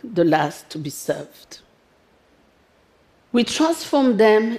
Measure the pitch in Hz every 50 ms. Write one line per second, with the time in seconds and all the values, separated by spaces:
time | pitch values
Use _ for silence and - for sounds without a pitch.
0 | - - 220 170 170 160 160 156 147 147 - - - - - 160 143 143 - -
1 | - - - 147 147 - - - - _ - - _ _ _ _ _ _ _ _
2 | _ _ _ _ _ _ _ _ _ _ _ _ _ _ _ _ _ _ _ _
3 | _ _ _ _ _ - - 240 233 - - - 311 320 330 - - - 311 277
4 | 269 254 220 196 220 214 214 214 226 226 233